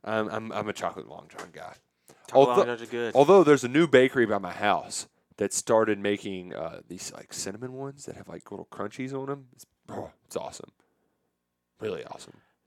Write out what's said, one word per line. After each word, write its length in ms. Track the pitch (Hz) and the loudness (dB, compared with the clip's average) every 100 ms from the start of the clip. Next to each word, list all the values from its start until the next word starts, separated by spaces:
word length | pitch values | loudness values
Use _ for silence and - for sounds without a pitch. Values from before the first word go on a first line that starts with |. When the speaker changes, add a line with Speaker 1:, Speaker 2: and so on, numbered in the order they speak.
Speaker 1:
I'm, 240 | 101 110 107 | -2 -2 -2
I'm, 240 | 110 113 | -6 -8
I'm 160 | 104 104 | -6 -6
a 60 | |
chocolate 340 | 101 90 - 58 | -4 -6 -6 -16
Long 220 | 85 - | -18 -20
John 220 | - 90 | -20 -18
guy. 220 | 82 82 - _ _ _ - - | -16 -18 -20 _ _ _ -20 2
Speaker 2:
Chocolate 60 | |
Speaker 1:
Although, 220 | 131 135 123 | 6 6 6
Speaker 2:
Long 80 | 120 | 2
Johns 160 | 117 | -2
are 40 | 117 | -6
good. 280 | 120 117 120 | -4 0 4
Speaker 1:
although 280 | 143 196 151 | 8 8 8
there's 180 | 143 | 6
a 60 | 123 | 4
new 180 | 135 170 | 2 6
bakery 380 | 131 131 135 110 | 6 6 4 2
by 140 | 101 | 0
my 120 | 92 | -4
house 560 | 90 104 87 - - - _ _ - | -2 0 0 -2 -12 -12 _ _ -6
that 140 | 101 | -4
started 460 | - - 113 110 101 | -4 2 2 4 0
making, 560 | 101 104 104 92 90 | -2 -2 -4 -10 -10
uh, 260 | 52 82 85 - | -10 -10 -10 -16
these, 240 | 90 - | -14 -14
like, 220 | - - | -16 -16
cinnamon 400 | - - 101 127 | -10 -10 -10 -12
ones 320 | 131 139 139 - | -10 -12 -12 -16
that 100 | - | -16
have, 120 | 95 | -16
like, 220 | 82 - | -18 -14
little 160 | 101 87 | -16 -14
crunchies 440 | - 104 - 131 135 | -10 -10 -8 -8 -8
on 120 | 135 | -8
'em. 160 | 143 131 | -10 -12
It's, 120 | _ - _ - | _ -20 _ -16
oh, 220 | - 101 _ _ | -14 -14 _ _
it's 100 | - | -10
awesome. 360 | - - - _ _ _ _ _ _ _ _ _ _ _ | -10 -14 -20 _ _ _ _ _ _ _ _ _ _ _
Really 240 | 107 85 - | -10 -8 -12
awesome. 340 | - - - _ _ | -16 -20 -20 _ _